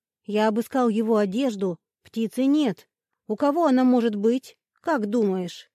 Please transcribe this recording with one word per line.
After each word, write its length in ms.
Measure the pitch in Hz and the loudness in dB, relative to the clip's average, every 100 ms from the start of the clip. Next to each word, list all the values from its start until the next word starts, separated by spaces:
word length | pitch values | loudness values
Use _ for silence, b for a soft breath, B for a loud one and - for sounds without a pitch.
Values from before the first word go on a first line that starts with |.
| _ _ | _ _
Я 240 | - 208 220 | -6 0 0
обыскал 400 | 220 226 269 240 | 0 -2 0 0
его 280 | 214 220 220 | 0 0 0
одежду, 600 | 208 202 269 202 190 165 _ _ | 0 0 -2 -2 -6 -6 _ _
птицы 400 | _ 220 226 - 269 | _ -6 -4 0 2
нет. 420 | 294 269 175 _ _ _ _ - | 2 2 -2 _ _ _ _ -10
У 80 | 208 | -2
кого 300 | 285 302 320 | 0 2 2
она 160 | 254 | 4
может 320 | 254 247 233 | 4 2 0
быть? 420 | 208 214 254 - _ _ _ | 0 0 0 -4 _ _ _
Как 260 | - 294 208 | -4 -2 -2
думаешь?" 640 | 233 208 185 175 - - | 0 0 -2 -6 -12 -20